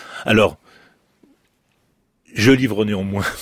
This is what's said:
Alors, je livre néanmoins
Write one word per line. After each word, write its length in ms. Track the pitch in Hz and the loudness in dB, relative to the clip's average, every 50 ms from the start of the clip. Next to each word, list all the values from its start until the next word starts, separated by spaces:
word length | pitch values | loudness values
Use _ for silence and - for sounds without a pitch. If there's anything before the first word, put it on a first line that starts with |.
| - - - - - | -20 -18 -18 -8 -2
Alors, 320 | - 110 110 104 85 76 - _ _ _ _ _ _ _ _ _ _ _ _ _ 277 277 _ _ _ _ _ _ _ _ _ _ _ _ _ _ _ _ _ _ _ - | 0 4 4 4 2 0 -6 _ _ _ _ _ _ _ _ _ _ _ _ _ _ _ _ _ _ _ _ _ _ _ _ _ _ _ _ _ _ _ _ _ _ -6
je 180 | - 104 127 | 0 4 4
livre 340 | 135 127 131 110 104 104 107 | 4 4 2 -2 -2 -2 -2
néanmoins 400 | 104 104 95 95 98 98 101 98 - - - | -2 -2 -4 -4 -4 -4 -4 -4 -6 -8 -12